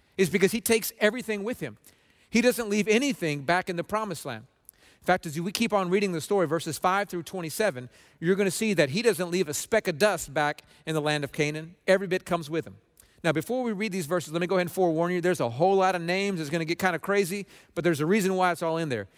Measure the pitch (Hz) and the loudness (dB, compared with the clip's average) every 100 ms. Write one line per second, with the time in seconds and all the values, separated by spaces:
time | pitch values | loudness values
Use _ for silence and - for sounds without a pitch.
0 | _ - 185 175 185 233 - 226 - - | _ 0 0 2 2 0 0 0 0 0
1 | 214 240 226 208 202 254 143 104 - _ | 0 0 -4 -6 -6 -6 -10 -12 -20 _
2 | _ _ _ 220 247 240 226 208 208 214 | _ _ _ 2 4 2 0 0 4 4
3 | 285 214 165 143 135 175 180 175 170 208 | 2 0 -2 -2 0 0 0 -6 -4 -4
4 | 214 165 147 113 120 _ _ - _ _ | -4 -8 -10 -12 -14 _ _ -20 _ _
5 | - 180 170 147 170 - 226 202 180 190 | 0 0 0 -6 -4 -2 0 2 2 2
6 | 202 170 - 202 165 160 165 143 185 190 | 2 -2 0 2 2 0 -4 -2 0 0
7 | 202 180 160 190 165 - 214 127 123 - | -2 -6 -8 -8 -6 -2 -2 -2 -8 -18
8 | _ - 165 196 202 - 220 175 143 160 | _ -4 0 2 2 0 0 2 2 2
9 | 240 165 180 175 170 143 - 220 202 156 | 2 0 0 -2 -2 -4 -2 0 0 2
10 | 208 175 - 147 147 151 - _ - 156 | 2 0 -4 -2 0 -2 -10 _ -6 -2
11 | 151 151 143 - 147 156 160 180 - 190 | 0 -2 -2 -2 -2 -2 -10 -4 2 4
12 | 196 180 - 170 147 160 139 95 _ _ | 2 -4 -2 -4 -2 -6 -6 -10 _ _
13 | _ _ 170 151 151 247 247 196 220 190 | _ _ -2 0 0 -2 -2 -2 -2 -4
14 | 147 180 156 160 175 185 180 190 185 160 | -2 -2 -2 -4 0 0 0 0 0 2
15 | 175 180 175 175 123 117 180 196 190 180 | 0 0 0 0 -2 2 2 4 4 2
16 | 170 185 202 190 151 165 160 170 190 160 | -2 -2 -2 -2 -2 -4 -2 0 0 0
17 | - 202 190 202 190 - _ - 170 151 | 0 0 0 -4 -10 -18 _ -2 0 2
18 | 156 214 185 185 180 170 165 165 160 117 | 2 2 2 2 0 0 -2 -2 -2 -4
19 | 98 | -6